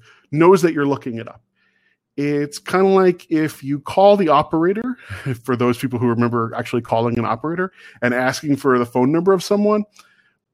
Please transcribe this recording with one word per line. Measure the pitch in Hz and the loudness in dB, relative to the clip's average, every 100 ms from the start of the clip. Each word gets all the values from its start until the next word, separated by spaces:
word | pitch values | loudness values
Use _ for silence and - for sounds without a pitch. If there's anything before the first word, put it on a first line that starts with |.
| _ _ _ | _ _ _
knows | 147 170 190 | 2 6 6
that | 170 | 4
you're | 160 143 | 0 -2
looking | 139 139 113 | -4 -6 -10
it | 110 | -12
up. | - _ _ _ _ _ _ _ - | -18 _ _ _ _ _ _ _ -6
It's | 143 147 147 - | -4 -2 -4 -8
kinda | - 185 190 | -4 0 4
like | 190 185 180 - | 4 4 0 -2
if | 160 156 - | -2 -2 -6
you | 139 143 | -8 -8
call | - - 196 202 | -4 2 4 4
the | 170 | 4
operator, | 143 151 160 170 202 240 247 - 98 | 2 2 0 0 0 -6 -8 -14 -10
<laughs> | 143 117 | -8 -6
for | 123 123 | -4 0
those | 123 120 | 0 0
people | 131 117 | -4 -2
who | 120 | 0
remember | 117 120 120 113 | 0 0 0 -4
actually | 117 120 120 | -6 -6 -6
calling | 120 113 120 117 | -2 -2 0 -2
an | |
operator | 110 117 151 170 185 - - - | -4 -4 -6 -6 -6 -10 -20 -4
and | 123 | -2
asking | 123 127 127 151 139 | 0 -2 -2 -4 -2
for | 143 123 | 2 2
the | |
phone | 120 127 127 | 0 0 0
number | 160 180 | 2 2
of | 190 | 0
someone, | - 208 208 208 208 _ _ _ _ _ _ | 0 0 0 0 -4 _ _ _ _ _ _